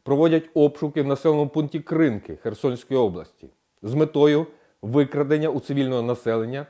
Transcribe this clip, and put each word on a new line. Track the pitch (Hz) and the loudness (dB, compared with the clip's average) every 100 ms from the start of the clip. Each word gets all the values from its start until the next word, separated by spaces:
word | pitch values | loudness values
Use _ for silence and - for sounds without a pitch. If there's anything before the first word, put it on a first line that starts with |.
проводять | - 139 165 160 160 | -2 2 4 2 0
обшуки | 160 147 147 151 151 | 2 2 2 -6 -2
в | 139 | -2
населеному | 139 165 151 143 | 0 0 0 0
пункті | 156 147 160 | -2 -4 -6
Кринки | - 160 156 104 - 78 | -4 0 0 0 -8 -10
Херсонської | 113 107 139 123 - 131 | -10 -4 -4 -6 -2 0
області | 110 87 76 _ 65 _ _ _ | 0 -2 -14 _ -20 _ _ _
з | 104 | -6
метою | 135 156 143 147 147 160 - _ _ | -2 0 4 4 4 -2 -10 _ _
викрадення | 104 139 139 143 139 151 156 | -2 2 2 0 0 0 0
у | 135 | -4
цивільного | - 139 131 127 | -4 -2 -2 -2
населення | 117 120 117 113 113 135 | -2 -4 -2 -4 -4 -8